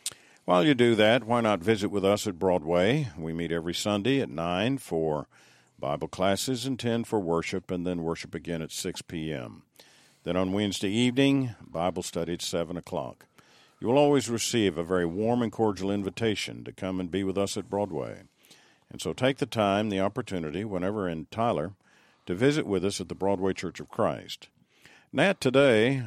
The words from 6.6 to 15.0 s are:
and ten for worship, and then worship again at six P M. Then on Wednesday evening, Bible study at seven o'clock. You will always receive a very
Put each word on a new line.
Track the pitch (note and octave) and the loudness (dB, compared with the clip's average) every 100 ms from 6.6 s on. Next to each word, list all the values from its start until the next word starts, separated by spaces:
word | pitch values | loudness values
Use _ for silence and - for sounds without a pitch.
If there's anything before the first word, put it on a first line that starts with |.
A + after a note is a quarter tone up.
and | C3 A#2+ | -4 -4
ten | A#2+ A#2 | -2 -2
for | A2+ G#2+ | -2 -2
worship, | E2+ E2 - F#2+ - | 0 -2 -2 -6 -6
and | F#2 | -4
then | F2 F2 | -4 -2
worship | E2 E2 - | -4 -4 -8
again | E2+ D#2 E2+ | -10 -8 -6
at | D#2 | -6
six | - F#2 - | -8 -8 -8
P | - F2 D#2 | -10 -8 -6
M. | C#2 A#1 - _ _ - _ _ _ | -6 -10 -16 _ _ -20 _ _ _
Then | E2 F2 | -2 0
on | F#2 | 0
Wednesday | G2 G#2 F2+ G2+ | 0 -2 -2 -2
evening, | A2 B2 B2 C#3 C#3 B2+ - | 2 2 4 4 2 -2 -8
Bible | - E2 F2+ F2 | -10 -4 -2 -2
study | - F2 E2 | -6 -4 -4
at | F2 | -4
seven | - F2 E2 F2 | -4 -4 -4 -8
o'clock. | - E2+ B1 - _ _ _ _ _ - | -6 -6 -6 -12 _ _ _ _ _ -4
You | G#2 | 2
will | C3+ | 6
always | D3 C#3+ A#2+ | 6 4 2
receive | A#2 - A#2+ G2+ D#2 | -2 0 2 4 2
a | |
very | E2 F#2 | 0 0